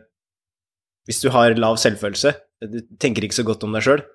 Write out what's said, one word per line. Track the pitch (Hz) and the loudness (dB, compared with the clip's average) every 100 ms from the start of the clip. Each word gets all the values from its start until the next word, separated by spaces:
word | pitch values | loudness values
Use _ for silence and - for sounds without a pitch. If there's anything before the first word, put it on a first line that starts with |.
| _ _ _ _ _ _ _ _ _ _ - | _ _ _ _ _ _ _ _ _ _ -10
hvis | 117 | -2
du | 135 | 0
har | 123 117 | 4 4
lav | 113 113 113 | 4 2 2
selvfølelse, | 117 101 104 101 143 143 _ - | 0 0 -6 0 0 -2 _ -18
du | 110 113 113 - | -12 -12 -14 -4
tenker | 139 107 | -2 -2
ikke | 104 - | -4 -4
så | 113 | -2
godt | 107 | -4
om | 107 | -4
deg | 107 | -2
selv, | 127 143 - | 2 2 0